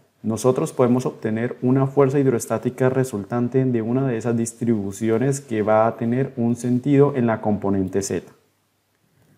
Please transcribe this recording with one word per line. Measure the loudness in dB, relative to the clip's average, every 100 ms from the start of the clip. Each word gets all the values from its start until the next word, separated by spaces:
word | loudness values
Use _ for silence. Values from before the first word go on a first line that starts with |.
| _ _
nosotros | -6 0 2 2 -2
podemos | 0 2 2 0
obtener | -6 -4 -4 -4 -2
una | 0 2 2
fuerza | 2 2 4
hidroestática | 2 0 -2 -4 -4 0 0
resultante | 2 -2 -4 -6 -4 -2 0 0
de | 0
una | -2 -2 -2
de | -2
esas | -2 -2
distribuciones | -2 -2 0 0 -2 -4 -2 0 0 -2
que | -4 -2
va | 2 4 2
a | 0
tener | -2 -2 -4 -2
un | -2 -2
sentido | -2 0 4 4 4 2
en | 0
la | 0
componente | -2 -2 0 -2 -2 -4
Z. | -4 -6 -8 _ _ _ _ _ _ _ _ _ _